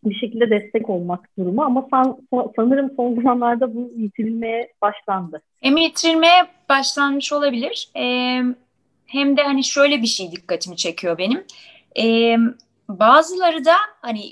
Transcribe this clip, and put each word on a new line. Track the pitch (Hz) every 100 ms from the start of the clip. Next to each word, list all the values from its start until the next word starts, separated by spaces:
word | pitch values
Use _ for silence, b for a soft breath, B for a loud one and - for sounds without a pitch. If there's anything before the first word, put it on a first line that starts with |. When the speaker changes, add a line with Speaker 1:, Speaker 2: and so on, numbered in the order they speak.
Speaker 1:
bir | 220 196
şekilde | 226 233 233
destek | 208 202 226 220
olmak | 185 175 180 _ -
durumu. | 180 202
Ama | 294 254 262
san-, | 262 262 - -
sa-, | 247 226 -
sanırım | 226 269 277 269
son | 247 233
zamanlarda | 247 247 240 240 254 226
bu | 247 240
yitirilmeye | 214 - 220 226 226 226 240 _
başlandı. | 208 208 - 190 175 156 _ _
Speaker 2:
Hem | 262 294
yitirilmeye | 330 - 330 320 330 359 359 _ _
başlanmış | 277 269 - 285 277 277
olabilir, | 294 285 247 233 466 - -
e, | 247 247 247 254 247 247 _ _ _ _ _
hem | 262 277 285
de |
hani | 285 269
şöyle | 262 - 285 285
bir | 226
şey | - 185
dikkatimi | 175 - 175 180 170
çekiyor | 175 165 180 165
benim. | 190 277 381 B B B B -
E, | 226 226 233 233 233 - _ _ -
bazıları | 190 190 285 320 370 349 320 269
da | 349 415 _
hani | 240 220 202